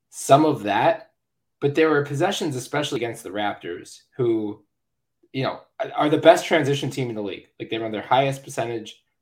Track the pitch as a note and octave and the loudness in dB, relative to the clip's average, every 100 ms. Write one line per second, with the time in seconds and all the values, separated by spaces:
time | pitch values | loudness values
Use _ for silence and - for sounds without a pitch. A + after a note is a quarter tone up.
0 | _ - - C#3 D#3 B2 G2+ G#2 D#3 - | _ -8 4 6 6 0 0 2 2 0
1 | - _ _ _ _ - C#3+ D3 D#3+ C#3+ | -8 _ _ _ _ -4 0 2 4 4
2 | C#3 C#3+ F3+ G3 F3 B2+ - D3 D3 C3 | 0 -2 -2 -2 -4 -6 -6 -4 -4 -4
3 | A#2 A2 F#2 G2+ G#2 - F2 F2+ - - | -6 -8 -10 -4 -4 -6 -10 -12 -14 -20
4 | _ - A#2+ A2 G#2 A2 _ _ _ _ | _ -2 0 0 -2 -8 _ _ _ _
5 | _ _ _ C3 A2+ F2+ - - C3 B2 | _ _ _ -6 -4 -6 -14 -10 -8 -2
6 | D3 D3+ D#3 F3 - E3 C#3 C#3 C#3+ - | 0 6 8 6 4 2 2 -2 -4 -4
7 | B2 G#2+ G2+ E2+ - - A#2 A2+ A2+ G#2 | -6 -4 -6 -8 -16 -16 -8 -6 -4 -6
8 | - C3 C#3 C3+ - C3+ A#2 A#2 - - | 0 2 2 -2 -8 -6 -6 -6 -10 -20
9 | _ _ | _ _